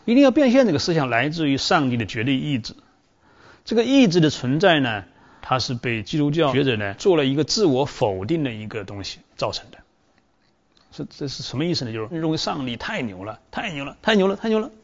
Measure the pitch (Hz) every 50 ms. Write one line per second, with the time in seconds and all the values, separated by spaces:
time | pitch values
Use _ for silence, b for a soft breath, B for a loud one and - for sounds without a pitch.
0 | B B 240 277 285 262 226 311 285 247 233 269 262 208 147 123 - 185 170 160
1 | 139 123 117 117 131 151 160 170 156 143 139 127 - - 190 165 139 127 123 117
2 | 107 95 - 110 110 139 135 131 147 151 139 113 107 - - - _ _ _ _
3 | _ _ _ _ b b b b b b b b b - 220 233 226 247 269 269
4 | 247 180 160 180 151 147 - - - 123 139 160 196 185 165 147 131 120 110 101
5 | - - b b b b b b - - 131 127 - - 127 120 - 123 117 110
6 | 104 - 165 151 143 147 147 165 160 139 127 139 139 131 117 107 104 98 98 -
7 | - 202 175 151 139 131 139 151 143 - - 226 208 160 127 127 147 - - -
8 | 131 104 95 92 95 117 170 165 143 127 113 107 110 104 120 110 98 101 104 101
9 | 95 - - - _ _ _ - 131 107 92 - - - - - - _ _ _
10 | _ _ _ _ _ _ _ _ _ _ _ _ _ _ _ _ _ _ - -
11 | 147 - - - 151 135 - - 131 - - 127 160 175 160 - 131 113 113 113
12 | 110 110 170 160 165 160 156 156 - - 185 151 131 127 117 - - - - 185
13 | 127 107 95 90 98 107 107 - _ _ - - 254 208 156 139 139 143 - _
14 | - 220 220 202 185 196 196 196 - 226 220 214 220 294 - -